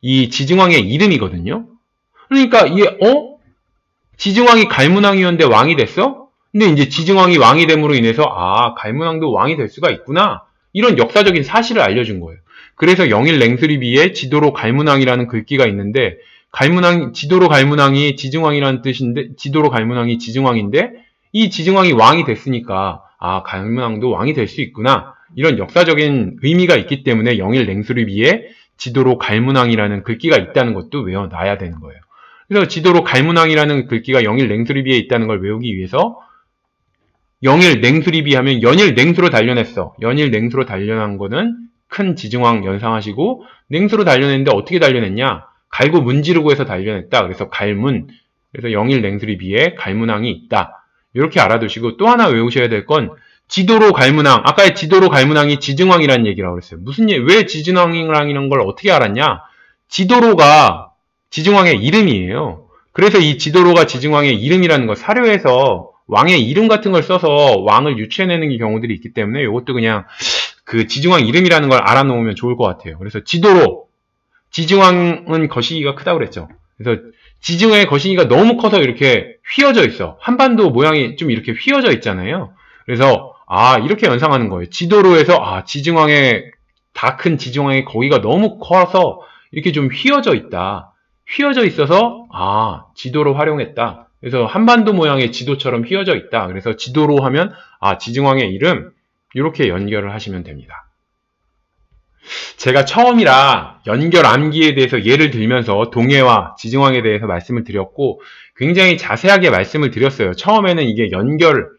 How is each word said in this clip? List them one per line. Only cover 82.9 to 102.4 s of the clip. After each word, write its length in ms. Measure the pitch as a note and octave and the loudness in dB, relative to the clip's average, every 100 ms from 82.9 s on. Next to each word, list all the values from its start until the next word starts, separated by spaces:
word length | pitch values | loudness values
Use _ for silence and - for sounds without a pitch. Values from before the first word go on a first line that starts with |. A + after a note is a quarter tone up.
| A#2+ C3+ G#2 F2 - _ | 0 2 2 -2 -20 _
아, 320 | F2+ A#2+ B2+ | 2 4 4
이렇게 280 | B2 G#3 G#3 | 0 0 0
연상하는 420 | B2 D#3 C#3 A2 | 0 0 0 -2
거예요. 200 | F#2 F2 | -6 -10
지도로에서 680 | - F3 G#3 F#3+ E3+ D3 E3+ | -8 0 4 6 4 4 2
아, 280 | G2+ F#2+ | 0 -8
지증왕의, 840 | - C#3+ C#3+ E3 D3+ D3 C3+ G#2+ - _ _ _ _ | -8 -8 -2 0 2 2 2 0 -6 _ _ _ _
다 240 | - C3+ C#3 | -6 -6 -2
큰 220 | F3+ D#3 | -4 -4
지증왕의 460 | C3 B2+ C#3 C3+ | -6 -6 -2 -2
거기가 360 | C3 A2 C3+ C#3+ | -4 -4 0 0
너무 380 | G#2 D#3+ G#3+ - | 0 0 0 -4
커서 600 | - F#3 F3+ F#3+ D#3+ F#2+ - _ _ | 0 2 2 2 0 -4 -18 _ _
이렇게 180 | D#3 F#3 | -6 -4
좀 160 | D3 C3+ | -2 -4
휘어져 460 | - C4 C#4+ A#3 | -2 0 0 0
있다. 580 | E3+ - F2+ F#2 G#3 - _ _ _ - | -2 -4 -8 -6 -8 -12 _ _ _ -16
휘어져 360 | - C#4+ C4 | -4 -2 0
있어서 600 | G#3 - C#3+ F3+ A#3 A#3 - | -2 0 2 2 2 -4 -18
아, 540 | - F#2 G#2 A2 D#2+ - | -8 -4 -2 -2 -6 -18
지도로 400 | - C3 D3 D3 | -16 -8 -2 -2
활용했다. 760 | C#3 D#3 D3+ A#2 - A2+ F2 _ _ | 0 -2 -2 -6 -6 -6 -8 _ _
그래서 260 | B2+ B2+ A2+ | -8 -4 -4
한반도 460 | G3 A3+ A#3+ G#3+ | 0 2 2 2
모양의 380 | G3 D#3 C#3 A#2+ | 0 0 0 -2
지도처럼 540 | - B2+ C#3 C3+ A#2+ | -6 -8 -6 -4 -4
휘어져 320 | A#2 G3 F#3 C3 | -4 -4 -2 -4
있다. 320 | - A2+ F#2 | -4 -6 -6
그래서 260 | F#2 G#2+ | -8 -8
지도로 480 | A2 - C3 D3+ D3 | -8 -6 -2 2 2
하면 300 | C3+ C#3 F#3+ - - _ | 0 -2 -4 -8 -20 _
아, 200 | G2 F#2+ | -4 -4
지증왕의 540 | - A#2 C#3 C3+ A2 | -6 -2 0 0 -2
이름 380 | F#2+ D3+ C#3+ - _ _ _ _ | -2 -2 -2 -8 _ _ _ _
이렇게 340 | B2+ D3+ - B2 | -6 -6 -2 -2
연결을 440 | F2+ G2+ G#2+ G2+ | -2 -4 -6 -6
하시면 300 | G#2+ G#2 F#2 | -10 -12 -12
됩니다. 440 | E2+ D2 - - _ _ _ _ _ _ _ _ _ _ _ _ _ _ - - | -12 -18 -20 -20 _ _ _ _ _ _ _ _ _ _ _ _ _ _ -18 -16